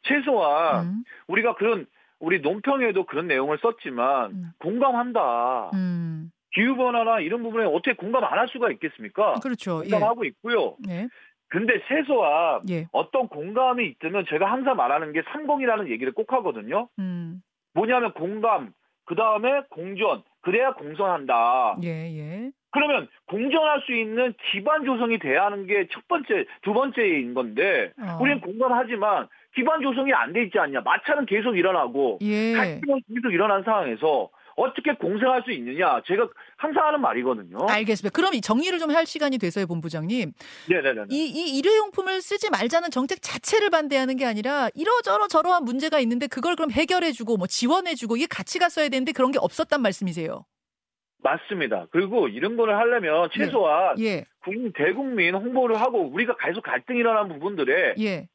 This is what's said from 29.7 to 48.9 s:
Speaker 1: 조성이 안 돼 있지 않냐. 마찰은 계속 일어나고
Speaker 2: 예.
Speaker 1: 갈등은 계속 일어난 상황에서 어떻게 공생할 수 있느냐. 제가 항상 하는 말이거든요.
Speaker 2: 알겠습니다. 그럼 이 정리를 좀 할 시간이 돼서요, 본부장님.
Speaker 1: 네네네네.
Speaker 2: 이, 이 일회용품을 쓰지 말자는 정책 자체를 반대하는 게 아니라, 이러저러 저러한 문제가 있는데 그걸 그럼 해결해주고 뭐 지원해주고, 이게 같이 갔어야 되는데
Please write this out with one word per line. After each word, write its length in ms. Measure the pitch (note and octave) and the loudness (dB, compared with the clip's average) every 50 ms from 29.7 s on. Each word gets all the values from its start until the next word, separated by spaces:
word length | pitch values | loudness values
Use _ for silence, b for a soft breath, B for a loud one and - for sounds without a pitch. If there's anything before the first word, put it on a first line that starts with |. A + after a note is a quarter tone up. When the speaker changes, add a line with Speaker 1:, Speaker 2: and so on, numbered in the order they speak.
| D#4 D#4+ | 2 2
Speaker 1:
조성이 320 | C4 C#4 A#3+ B3+ C4+ C#4 | 0 -2 0 0 2 2
안 220 | C4 D#3 A#2 B2 E3 | 2 2 2 0 0
돼 100 | A3 A#3+ | -2 -2
있지 140 | F#3 - G#3 | 0 0 0
않냐. 240 | E3 D3 C#3 B2+ | 0 0 -2 -2
마찰은 420 | G#2+ B2 E3+ G3+ - - D4+ D4 C#4 | 0 0 0 0 0 0 0 0 0
계속 320 | - G3 G#3+ G#3 B3 A3 | 0 0 0 0 0 0
일어나고 640 | F3+ E3+ F#3+ F#3 E3+ C#3 B2 A#2+ C#3 C#3 B2 G2+ F#2 | 2 2 2 2 2 0 0 0 0 0 0 0 -2
Speaker 2:
예. 320 | G3+ G#3 G#3 G#3 A3 A3+ | -2 -2 0 0 0 0
Speaker 1:
갈등은 480 | A3+ A3+ - F3+ D3+ - - C#4+ C#4 C4 - - | 0 0 0 -2 -4 -6 -2 0 0 -2 -2 -6
계속 240 | A3 A#3+ A#3 B3 | -8 -4 -2 0
일어난 320 | F3+ E3+ G3+ G#3+ G3 G3 F#3 | 2 2 2 4 2 0 2
상황에서 640 | A3+ A3 G#3 F3 C3 A2+ A2 C#3+ D#3+ D3 B2+ G2 - B B B B B | 0 0 0 0 -2 -4 0 2 2 2 2 0 -4 B B B B B
어떻게 380 | - A#3 C4 - - - D4+ | -2 -2 0 -2 -2 -2 -2
공생할 500 | D4 - - E3+ G3+ G#3+ A#3+ B3+ C4 B3+ A#3+ | -2 0 -2 -4 -2 2 2 2 2 2 0
수 80 | B3+ | -4
있느냐. 500 | A#3 C#3 A#2 A#2+ C3 D#3 F#3 D#3 C3+ A#2 - | -6 -6 -6 -8 -4 0 2 2 2 2 0
제가 240 | - F3+ G3+ A#3+ A#3 B B B B B | 0 2 2 2 0 B B B B B
항상 300 | B - D#4 D4 D4 D#4+ | B -4 0 2 4 4
하는 140 | D4+ D4+ D4 | 4 2 2
말이거든요. 560 | B3 D#3 A2 B2 B2 C3 B2 G#2+ G2 E2+ F2+ G#2+ D#3+ G#3 | 2 2 0 2 0 0 -2 -2 -6 -12 -6 -2 0 2
Speaker 2:
알겠습니다. 460 | G#3+ G#3+ A3 G3+ A3 - - G3+ - | 2 2 2 0 -2 0 -2 -2 0
그럼 200 | - E4+ F#4+ F4 | 2 2 2 2
이 60 | A#3+ | 0
정리를 380 | G3 - G#3+ B3 D#4+ F#4 F#4 E4+ | 0 0 0 2 2 0 -2 -2
좀 100 | E4 D4+ | -2 2
할 160 | D4 E4 E4 | 2 2 2
시간이 320 | D#4+ - D#4+ D4+ C#4+ C4 B3 | 0 -2 -4 -2 -2 -2 -2
돼서요, 280 | G#3 F3 D#3+ G3+ F#3+ | -2 -2 -2 -2 -4
본부장님. 680 | E3 E3+ E3+ D#3 E3 D#3 D#3 D#3 E3+ A3+ B3+ G3+ D3+ - B B B B B B B | -4 -4 -6 -6 -6 -8 -6 -4 -2 -2 -2 -2 -4 -8 B B B B B B B
Speaker 1:
네네네네. 380 | - - C#3 C3+ B2 A2 G#2 G3+ | 0 2 2 0 0 -2 -4 -4
Speaker 2:
이, 160 | B3+ D4 D#4+ | -2 -2 -2
이 320 | C#4+ - D4 F4 D#4+ C4+ C4+ | -2 -4 -4 -4 -2 -2 0
일회용품을 640 | C#4 F#4+ A4 A4 G#4+ G4+ - - F#4+ F#4+ F#4+ F#4+ | 2 4 4 4 2 0 -4 -4 -4 -2 -4 -4
쓰지 300 | F4+ - G4 G#4 - G#4+ | -4 -4 -4 -4 -2 -2
말자는 400 | - D4 G#3 A#3 D#4 E4 F4 E4+ | 0 0 0 0 0 0 0 0
정책 320 | - B3+ C4 - F#4+ - | -4 -4 -2 -2 -4 -8
자체를 480 | - - - A#3 - - - A4 G#4 G4+ | -8 -10 -10 -8 -4 2 2 4 4 4
반대하는 460 | E4+ D#4+ D4+ C#4+ C#4+ C4+ C4 B3+ C4+ | 2 2 2 2 0 0 2 0 0
게 100 | B3+ C4+ | 0 0
아니라, 420 | B3 G#3+ G#3 G#3+ B3+ C#4+ D4 B3+ G#3+ - | -2 -2 -2 -2 -2 0 0 0 -2 -2
이러저러 540 | - E4 G#4+ A#4+ A#4+ A#4 - - G#4+ G#4 G4+ | -2 0 2 2 2 2 2 2 2 2 4
저러한 360 | - D#4 D#4 F4+ F4+ F4 C#4+ | 2 2 4 4 2 2 2
문제가 360 | A#3 B3 C4+ C#4+ D#4+ D#4 D4+ | 0 -2 -2 -2 0 2 2
있는데 260 | B3+ A3+ A#3+ A#3+ D4 | 2 2 0 -2 -2
그걸 280 | B3+ - C4 A#3 E4+ F4+ | -4 -6 -2 -2 -2 0
그럼 160 | - D#4+ D4+ | 0 -2 -2
해결해주고 640 | G#3 B3+ D#4+ - F#4 F4+ F4 E4 B3+ - A#3 G#3 A#3 | 0 0 2 2 2 2 2 0 -2 -4 -2 -2 0
뭐 100 | G3+ F3+ | 0 0
지원해주고, 680 | F#3+ - - A#3+ A#3+ D#4+ F#4+ F#4+ F4 D#4+ A#3+ - - A#3 | -2 -2 0 2 2 2 2 2 -2 -6 -6 -4 -4 -2
이게 100 | A#3 D#4 | -2 -2
같이 320 | - - - F#3 - - F#4 | -2 -4 -10 -8 -6 0 2
갔어야 300 | F4+ E4+ - D#4+ D4+ | 2 2 2 0 0
되는데 240 | C#4+ | 0